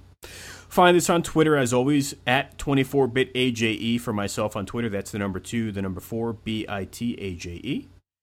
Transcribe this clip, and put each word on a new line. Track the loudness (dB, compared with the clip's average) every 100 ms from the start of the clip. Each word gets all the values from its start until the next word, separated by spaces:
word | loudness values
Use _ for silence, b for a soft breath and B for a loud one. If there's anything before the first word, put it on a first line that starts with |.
| -16 _
Find | -20 -18 -18 -20 -2 6 6 6
us | 4
on | 2
Twitter, | 2 2 4 4
as | 4
always, | 2 2 2 0 -4 0
at | 0 0 -6
twenty-four | 0 2 4 2 2
bit | 2 0 0
A | 0
J | 2 0
E | 0 0 -2
for | 0
myself | -2 -2 -2 -4 -4
on | -6
Twitter. | -4 -4
That's | -4 -6
the | -4
number | -4 -4
two, | -6 -4 -4
the | -4
number | -6 -6
four, | -8 -6 -4
B | -6 -6 -6 -4
I | -8 -8
T | -6 -6 -6
A | -8 -8
J | -10
E. | -10 -6 -6 -8 -18 _ _